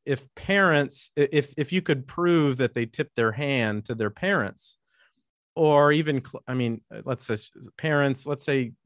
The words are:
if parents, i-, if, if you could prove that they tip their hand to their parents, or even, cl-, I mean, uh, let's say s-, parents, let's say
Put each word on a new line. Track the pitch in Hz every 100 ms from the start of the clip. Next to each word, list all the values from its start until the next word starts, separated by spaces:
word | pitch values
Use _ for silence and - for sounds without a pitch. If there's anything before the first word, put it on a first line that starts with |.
if | 143 131 -
parents, | - - 196 190 147 139 - - 147
i-, | 143
if, | 151 139 -
if | 139
you | 185
could | 175 139 135
prove | - 175 170 143 127
that | 123
they | 120 117
tip | - -
their | - 113
hand | 107 143 135 110 104 107
to |
their | 113 107
parents, | - 190 185 101 - - - _ _ _ _ _ _ _ 165
or | 156 143 147
even, | 151 156 135
cl-, | - 127 -
I |
mean, | 127 117 113 -
uh, | 110
let's | 127 127
say | -
s-, | 107 - - 120 -
parents, | 160 147 139 131 147
let's | 139
say | - 139 120 -